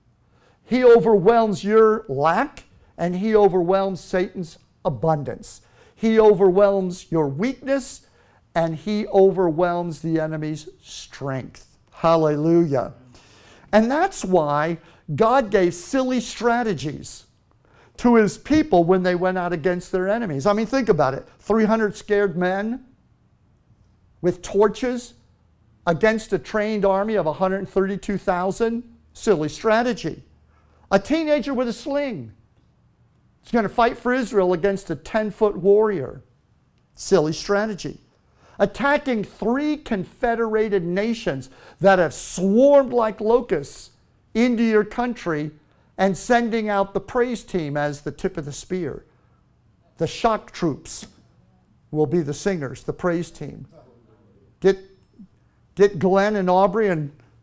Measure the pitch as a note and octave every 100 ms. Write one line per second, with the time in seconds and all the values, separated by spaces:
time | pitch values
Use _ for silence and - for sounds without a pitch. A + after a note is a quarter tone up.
0 | _ _ _ _ _ _ _ B3 B3 A#3
1 | A#3 G#3 F3 A#3 A3 F#3+ G3 A3 A3 A3
2 | - C3+ D3+ F#3 C#4+ - - _ _ -
3 | E3+ F3+ G#3+ G#3+ G3+ F#3 E3+ F#3+ G3 F#3
4 | - F#3 F#3+ - E3 - _ _ F#3 C3
5 | D#3+ D#3 B2+ - - - _ _ _ _
6 | A3+ A3 A3 G3 G3 F3+ G3+ G3 F#3 F3
7 | - E3 D3 C#3 A#3 C4 C4 C#4 B3 -
8 | _ _ _ _ _ E3+ E3 D#3+ - G#3
9 | - G3 F#3+ F3+ F3+ D#3 F3 F3 F3 D3+
10 | E3 D#3+ D#3 D#3+ D3+ D#3 - - - -
11 | - - C3+ C3 - - - _ _ -
12 | E3 E3 D#3 D3 D#3 E3+ E3+ C3 - -
13 | - - - - - - - G#3+ A3+ C#4+
14 | G4 - G3 F3+ D3 D3 D#3+ E3+ - _
15 | - C#3+ A3+ C4 G#3+ G3+ F3 E3+ - C4+
16 | B3+ B3+ - - A#3 A#3 A3+ D#3 D3+ -
17 | - - - _ _ _ _ _ _ -
18 | A#3+ A#3 G#3 - - G#3 G#3 F3+ E3+ F#3+
19 | F3+ F3+ F#3 F#3 F3 F3 F#3 F3+ - F#3
20 | F#3 A3 A3+ C#3 C3+ G#3 A3 C4+ A3+ E3+
21 | C3+ C3+ - _ - A3 G#3+ A3+ G#3+ -
22 | - G3+ G3+ E3+ F3+ F#3+ G#3+ B3+ - _
23 | _ _ _ _ _ _ _ _ _ _
24 | _ _ F3 F3 - G3 G#3+ - B3+ B3
25 | - - _ _ _ _ _ _ - E3
26 | A3 A3 - G3 - G#3+ G#3 G#3+ G3 F#3+
27 | G#3 G#3+ D#3 C#3+ F#3+ F#3+ F#3 - F#3+ G3
28 | - G3 - F3+ F#3 F#3 A3+ A#3 - -
29 | _ - - F3+ D3+ - A3+ A3 A#3+ G3
30 | D#3+ - - _ _ _ _ _ _ G3
31 | - D#4 D#4 D4 B3+ B3+ B3 G3+ - C#4+
32 | C#4+ F#3+ A2+ - _ _ _ _ _ _
33 | _ _ _ _ - A#3+ G3+ - A#3 C4
34 | - B3+ A3 G#3 F3+ F3+ G3 F#3+ - D#3+
35 | - A3 G#3+ - G#3+ G3+ F3+ G3+ A3 F#3+
36 | B2+ - - _ _ _ _ _ _ -
37 | - F#3+ D3+ D#3+ - G3+ A3 F#3+ D3 -
38 | _ _ _ _ _ - G3+ - C4+ D4
39 | D4 A#3 F#3+ - G#3 B3+ D4+ D4+ - G#3
40 | F3 - B3 A#3 A3+ G#3+ A3 G3 E3+ F3+
41 | A3 A3+ - C3+ - - - - F#3 F#3
42 | D#3+ - - - F#3+ G#3+ C4+ C#4+ C4 A#3+
43 | A3 G#3+ G#3+ A#3+ - E3+ C#3 - - _
44 | _ _ _ A3 B3 A3+ A3+ G#3+ G#3 -
45 | B3 A#3+ - D3+ D3+ - _ _ _ -
46 | G3 F#3+ - A#3+ A#3 A3+ G#3+ G3+ G3 G3
47 | - B3+ B3 A#3 - F#3 D3+ D3 D3 C#3+
48 | - - F#3+ E3+ C#3+ C#3 - F#3 D#3 -
49 | - _ _ _ _ _ _ _ _ -
50 | E3 - A#3 G#3+ - - E3+ C3 - -
51 | - _ _ _ _ _ _ _ _ D3+
52 | D3+ F3 C#3+ D3 G#3 F#3 C3+ C3 - C#3+
53 | F3+ E3+ E3+ - D3 - - - - _
54 | _ _ _ _ _ _ F#3+ F#3+ - _
55 | _ - G3 _ _ _ _ - G3+ E3+
56 | F3+ G3 G3+ G#3+ F#3 F3+ G3 G3+ G#3 E3
57 | C#3+ - _ _